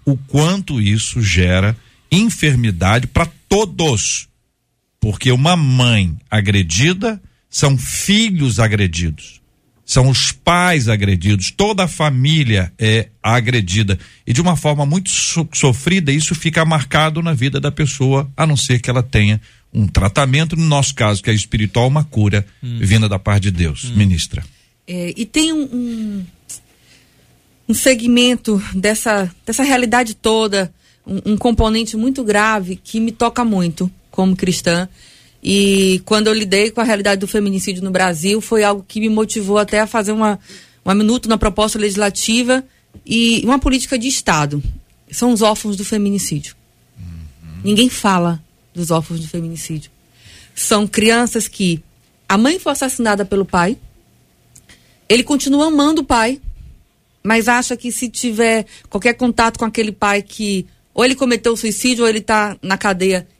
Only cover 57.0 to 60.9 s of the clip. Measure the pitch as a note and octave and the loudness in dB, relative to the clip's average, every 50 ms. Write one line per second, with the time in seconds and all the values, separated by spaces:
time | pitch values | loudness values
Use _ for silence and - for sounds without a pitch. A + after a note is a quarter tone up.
57 | _ _ _ _ - G3 A3+ A3+ G#3+ A#3 A#3+ B3 B3 - B3 A#3 - A#3+ A3+ - | _ _ _ _ -2 0 0 2 2 2 2 0 0 -2 -6 -6 -6 -8 -6 -6
58 | - A#3 - - - B3 A3 G#3 A#3 A3+ A3+ A3+ G#3 - - - - - - G3+ | -8 -8 -6 -6 -4 -4 0 0 2 2 2 0 -2 -4 -12 -20 -14 -8 -8 -2
59 | - A#3+ A#3 - B3 B3 A3+ - A#3 A3+ A3+ - A#3 A3 A3 - A3 G#3+ G#3 - | 0 0 0 2 0 0 2 2 0 0 0 -2 -4 -4 -2 -2 -4 -4 -4 -2
60 | - G#3 G3+ G#3 G3+ G3+ - - G#3+ G3+ G3+ F#3+ F3 - _ _ _ _ | -2 0 0 -2 -4 -6 -10 -8 -6 -4 -4 -4 -6 -8 _ _ _ _